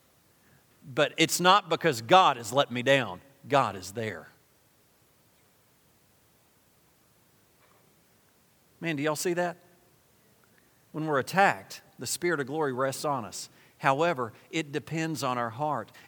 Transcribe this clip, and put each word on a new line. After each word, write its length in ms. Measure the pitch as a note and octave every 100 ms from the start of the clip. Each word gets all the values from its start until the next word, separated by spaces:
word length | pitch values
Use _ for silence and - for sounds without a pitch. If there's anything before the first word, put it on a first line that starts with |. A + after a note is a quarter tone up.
| _ _ _ _ _ _ _ _
But 300 | D#3 B2+ C3+ -
it's 240 | D#3+ -
not 300 | F3+ G3+ F3
because 320 | E3 E3 A#2
God 340 | A2+ F#3 E3+ B2
has 160 | G#2+
let 180 | B2+ C3
me 140 | B2
down. 380 | B2 C#3 G#2+ F2+ - _ A#2
God 300 | C#3 A#2 F#2+
is 160 | F2+
there. 340 | A2 A2 E2 - _ _ _ _ _ _ _ _ _ _ _ _ _ _ _ _ _ _ _ _ _ _ _ _ _ _ _ _ _ _ _ _ _ _ _ _ _ _ _ _ _ _ _ _ _
Man, 160 | E3+ C#3+
do 60 |
y'all 120 | D#3 D3
see 200 | F#3 F3
that? 200 | F3 E3+ _ _ _ _ _ _ _ _ _ _ _ _ _
When 140 | D#3 D#3
we're 140 | C#3
attacked, 600 | A#2 E3+ G3 A2 - - - -
the 80 | B2+
Spirit 360 | - F3 D3+
of 60 | C3
glory 260 | D#3 C#3+
rests 320 | B2 C3+ C3 D3+
on 180 | C3+
us. 260 | G2 - - _ _ _
However, 520 | D3 C3+ E3+ D3 A2+ - -
it 200 | E3 D3+
depends 500 | D3 - D#3+ D#3+ D3
on 160 | C3+ B2
our 120 | A#2
heart. 420 | A2 D3+ C3 G2+ -